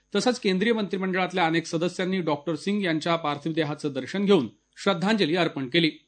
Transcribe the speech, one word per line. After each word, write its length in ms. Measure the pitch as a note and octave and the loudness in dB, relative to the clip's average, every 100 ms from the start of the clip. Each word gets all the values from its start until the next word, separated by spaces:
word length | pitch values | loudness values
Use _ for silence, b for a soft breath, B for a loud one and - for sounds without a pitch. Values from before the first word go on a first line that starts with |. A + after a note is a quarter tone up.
| b G3+ | b -2
तसंच 240 | B3 B3 | 0 0
केंद्रीय 320 | G#3 F#3 G#3+ | 2 2 2
मंत्रिमंडळातल्या 760 | A3 G3 F#3+ F#3+ F#3 F3+ F#3 E3 | 0 0 -2 -2 0 0 2 2
अनेक 200 | E3 D#3+ | 2 0
सदस्यांनी 540 | E3 F3+ F3+ F3+ F#3+ | -2 -2 -2 -2 0
डॉक्टर 340 | D#3+ D3 - | 0 -2 -2
सिंग 280 | D#3 - G#3 | -4 -2 -2
यांच्या 340 | F#3+ D#3+ E3+ E3 | 0 -2 0 -2
पार्थिव 360 | D3+ C#3+ E3 | -2 -4 -4
देहाचं 400 | D#3+ D3 D3+ D3 | -2 -2 -2 -6
दर्शन 320 | C3 B2+ F#3+ | -6 -6 -2
घेऊन 240 | G3+ G3 A#2 - _ - | 4 4 4 -6 _ -6
श्रद्धांजली 520 | - F3+ F#3 A3 D#3+ F3+ | -2 0 2 2 2 2
अर्पण 320 | E3 D#3+ C3 | 0 -2 -2
केली. 220 | E3+ D#3+ - | 2 2 0